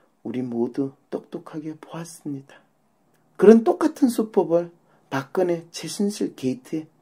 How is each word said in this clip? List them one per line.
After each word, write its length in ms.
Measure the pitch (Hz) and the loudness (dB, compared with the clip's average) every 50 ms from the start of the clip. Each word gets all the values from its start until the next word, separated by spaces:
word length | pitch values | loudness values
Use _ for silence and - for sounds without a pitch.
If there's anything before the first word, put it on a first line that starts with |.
| _ _ _ _ - | _ _ _ _ -12
우리 200 | 117 113 123 127 | -10 -8 -8 -8
모두 500 | 127 117 117 117 123 120 - 139 139 139 _ _ - | -6 -4 -4 -4 -4 -4 -6 -6 -6 -8 _ _ -12
똑똑하게 680 | - - - - - 170 175 - - 160 147 156 151 151 | -12 -12 -12 -12 -16 -16 -14 -14 -14 -14 -12 -12 -14 -16
보았습니다. 760 | - - - 165 165 170 - - - 156 143 135 135 _ - - _ _ _ _ _ _ _ _ _ _ _ _ _ _ _ | -16 -16 -14 -14 -14 -14 -16 -16 -12 -12 -12 -12 -14 _ -20 -20 _ _ _ _ _ _ _ _ _ _ _ _ _ _ _
그런 280 | - - 190 226 226 226 | 6 10 10 10 10 8
똑같은 440 | - - - - 302 - - 285 247 | 2 0 0 0 -2 0 2 0 0
수법을 600 | 233 - 220 220 - 208 180 156 165 170 175 175 - _ _ _ _ _ _ - | 2 0 -4 -2 0 -2 0 2 2 0 0 -2 -10 _ _ _ _ _ _ -8
박근혜 560 | - 135 135 - - 180 185 175 170 165 165 - | -8 -8 -6 -6 -4 -2 -2 0 -2 -4 -6 -12
최순실 640 | - - - 160 160 - 208 202 208 - 202 - - | -16 -14 -12 -10 -6 -4 -4 -4 -4 -4 -6 -8 -6
게이트에 500 | - - 131 127 127 - - - 160 156 - _ _ | -6 -6 -6 -6 -6 -8 -10 -10 -10 -10 -10 _ _